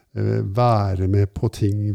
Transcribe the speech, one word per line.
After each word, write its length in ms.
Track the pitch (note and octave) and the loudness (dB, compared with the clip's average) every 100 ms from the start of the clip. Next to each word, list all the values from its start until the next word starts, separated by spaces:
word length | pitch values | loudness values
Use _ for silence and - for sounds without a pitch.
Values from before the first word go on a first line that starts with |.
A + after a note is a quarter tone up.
| _ | _
eh, 280 | G#2+ G#2 A2 | -6 -2 -2
være 680 | G#2+ G#2 B2 A2 G2+ F#2 F#2 | -2 0 2 2 0 0 2
med 240 | G2 G2+ | 2 0
på 160 | - A2+ | 0 -4
ting 380 | - G#2 G#2 G#2 | -2 -2 0 -2